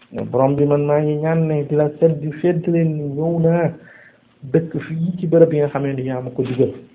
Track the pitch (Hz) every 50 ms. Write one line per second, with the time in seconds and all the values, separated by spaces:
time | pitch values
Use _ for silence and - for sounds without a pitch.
0 | _ _ - 120 110 110 113 127 135 139 143 143 147 143 147 147 147 147 147 147
1 | 151 151 151 147 151 160 165 165 160 156 156 147 147 143 151 147 151 147 147 -
2 | 170 165 160 147 147 151 143 - - 175 175 165 165 180 170 165 165 160 156 151
3 | 147 143 139 143 156 165 170 170 165 165 165 175 170 147 165 - - - - -
4 | - - _ _ _ _ _ _ - 131 127 165 170 - - 151 - - 160 160
5 | 165 180 180 - - 160 160 165 160 156 151 151 147 143 - 139 139 139 139 131
6 | 127 131 131 127 127 123 - - 127 123 127 131 131 - - - - - _